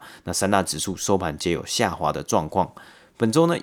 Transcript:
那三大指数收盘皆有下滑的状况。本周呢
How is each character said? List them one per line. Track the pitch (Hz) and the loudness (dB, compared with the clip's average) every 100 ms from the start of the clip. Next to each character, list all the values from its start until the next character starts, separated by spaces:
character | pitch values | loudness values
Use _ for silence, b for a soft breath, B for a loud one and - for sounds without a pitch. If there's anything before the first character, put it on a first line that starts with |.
| B B | B B
那 | - | -6
三 | 87 95 | -2 2
大 | 98 | 2
指 | 90 76 | 2 -2
数 | - 87 | -6 -4
收 | - 98 | 0 0
盘 | 85 73 | 0 -4
皆 | 87 | -2
有 | 80 | -2
下 | - - 104 | -2 -2 -2
滑 | 80 76 | 0 -2
的 | 73 | -2
状 | - - 80 | 0 -2 0
况。 | 95 85 - B B B - | -2 -2 -4 B B B -2
本 | 113 | 2
周 | 135 165 | 4 4
呢 | 170 | 2